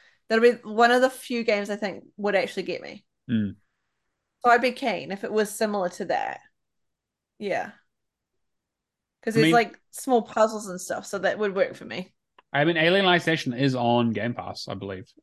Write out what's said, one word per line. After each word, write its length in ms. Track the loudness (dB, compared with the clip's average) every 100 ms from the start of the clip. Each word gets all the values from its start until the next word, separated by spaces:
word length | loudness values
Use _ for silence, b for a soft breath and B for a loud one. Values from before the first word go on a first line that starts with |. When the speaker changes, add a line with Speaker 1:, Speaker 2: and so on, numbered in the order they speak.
| b b -2
Speaker 1:
That'll 140 | 4 6
be 40 | 4
one 280 | -2 4 6
of 100 | 6
the 80 | 4
few 340 | 0 -6 -4
games 260 | 0 0 -2
I 60 | -6
think 260 | -6 -8 -16 -6
would 180 | 0
actually 300 | 0 0 -4
get 180 | -6 -8
me. 220 | -10 -18 _ _ -4
Speaker 2:
Mm. 260 | -2 -2 -6 _ _ _ _ _ _ _ _
Speaker 1:
So 80 | 2
I'd 100 | 4
be 100 | 2
keen 400 | -2 -4 -4 -6
if 100 | -8
it 100 | -4
was 220 | -2 -2
similar 340 | -2 -4 -2 -4
to 160 | -6 -4
that. 340 | -4 -4 -8 _ _ _ _ _ _ _ _ _ -10
Yeah. 340 | -4 -4 -6 -12 _ _ _ _ _ _ _ _ _ _ _ _ _ _
'Cause 120 | -2
Speaker 2:
I 60 | 2
Speaker 1:
there's, 40 |
Speaker 2:
mean 80 | 6
Speaker 1:
like, 260 | 4 2 -6 _
small 320 | -8 0 2
puzzles 460 | 2 2 2 0 -10
and 120 | -10
stuff, 260 | -8 -8 -6
so 120 | -4
that 200 | -2 0
would 160 | -2
work 220 | 0 -2 -4
for 80 |
me. 280 | -12 -12 -12 _ _ _ _
Speaker 2:
I 120 | 0
mean, 120 | 2 2
Alien 300 | 4 4 4
Isolation 460 | 2 2 -2 -2
is 220 | 0 0
on 360 | 2 2 4 2
Game 240 | 0 -4
Pass, 340 | -6 -10 -10 -10
I 60 |
believe, 360 | -10 -8 -10 -14 _